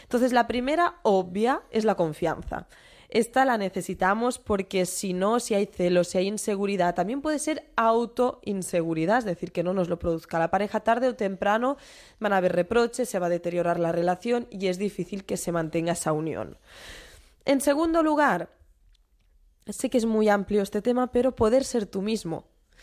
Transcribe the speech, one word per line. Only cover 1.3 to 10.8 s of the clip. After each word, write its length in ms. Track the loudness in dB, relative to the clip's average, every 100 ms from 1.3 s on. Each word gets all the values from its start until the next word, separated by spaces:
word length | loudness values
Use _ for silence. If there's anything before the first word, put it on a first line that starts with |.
| 0 0 0 -2
es 140 | 0 0
la 100 | 2
confianza. 720 | 0 0 -4 -4 -6 -10 -10 -20 -20 -20 -4
Esta 360 | -2 0 2 2
la 140 | 2
necesitamos 800 | -2 -4 -6 -2 0 2 0 -2
porque 480 | -4 -4 -2 -2 -2
si 260 | -2 -4
no, 260 | 0 0 0
si 140 | 0
hay 140 | 0 -2
celos, 400 | 0 2 2 2
si 100 | 0
hay 100 | -2
inseguridad, 680 | -2 -4 -2 -2 0 0 0
también 260 | -2 -2
puede 160 | -2 -2
ser 320 | -2 -6 -4 0
autoinseguridad, 1400 | 2 2 0 0 -2 -2 -6 -6 -2 -2 0 0 2 2
es 60 | 0
decir, 260 | -6 -6
que 100 | -4
no 100 | -2
nos 160 | -2 -2
lo 100 | -2
produzca 400 | -2 -4 -4 -2
la 100 | 0
pareja, 300 | 0 -2 -2